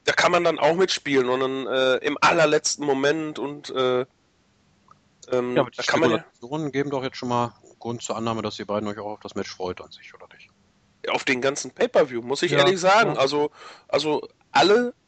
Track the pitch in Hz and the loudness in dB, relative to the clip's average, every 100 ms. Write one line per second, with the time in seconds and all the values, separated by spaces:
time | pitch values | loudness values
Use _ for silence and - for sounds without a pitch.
0 | - - 165 175 170 156 147 170 185 - | -2 2 4 4 2 2 2 2 0 -2
1 | 143 135 123 127 131 135 117 131 131 127 | 0 2 2 0 0 -4 -2 0 2 2
2 | 143 143 - 170 156 151 - - 147 135 | 0 2 2 4 4 2 0 -4 -2 0
3 | 139 160 151 151 139 147 143 131 127 123 | 0 0 -4 -8 -10 -10 -8 -2 0 0
4 | 120 _ _ _ _ _ _ _ _ - | -4 _ _ _ _ _ _ _ _ -20
5 | _ _ - 127 123 127 123 - - 156 | _ _ -4 -2 0 0 -2 -4 -2 2
6 | 165 - - _ 123 151 151 131 143 139 | 2 0 -4 _ -10 -6 -4 -4 -4 -4
7 | 131 - 123 120 117 - _ - 113 120 | -6 -6 -2 -2 -2 -6 _ -14 -10 -8
8 | - 107 113 113 107 - 101 104 107 104 | -6 -6 -4 -4 -6 -8 -6 -4 -4 -8
9 | 104 107 101 101 95 - 90 90 - - | -10 -12 -12 -10 -10 -8 -8 -8 -14 -20
10 | - - - - - _ _ _ _ _ | -20 -20 -20 -20 -20 _ _ _ _ _
11 | - 202 - 127 135 143 - - 240 196 | -6 -4 -2 0 0 -2 -6 -2 2 2
12 | 147 117 120 143 180 143 143 190 185 208 | 2 0 -4 -2 0 2 2 4 4 4
13 | 208 123 135 147 147 - - - - 143 | 4 2 0 0 -4 -6 -20 -20 -4 -2
14 | 151 147 - _ _ - 170 226 247 - | 0 -4 -6 _ _ 4 6 4 2 -6